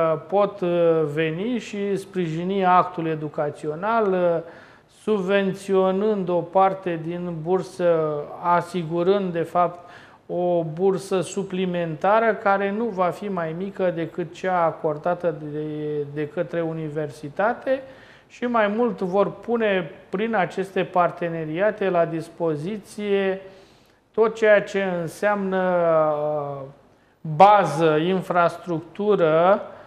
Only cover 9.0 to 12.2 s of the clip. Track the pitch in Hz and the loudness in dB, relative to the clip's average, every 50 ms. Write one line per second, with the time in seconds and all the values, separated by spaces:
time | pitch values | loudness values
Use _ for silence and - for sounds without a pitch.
9 | 175 180 196 202 196 185 170 170 160 160 - 180 175 170 170 - - - - - | 2 2 2 2 0 -2 -2 -4 -4 -2 0 2 2 2 0 -6 -16 -20 -20 -20
10 | - - - _ _ - 170 175 180 180 175 170 165 160 151 165 185 196 190 180 | -20 -20 -20 _ _ -8 -4 -2 0 0 0 0 0 -2 -2 0 2 2 2 0
11 | - - 190 185 170 - - 202 190 196 185 185 190 180 175 175 170 165 156 151 | -2 -2 -2 -2 -2 -2 -4 -6 -6 -4 -4 -2 -2 -2 -2 -2 -2 -4 -2 0
12 | - 185 208 226 | 2 4 4 4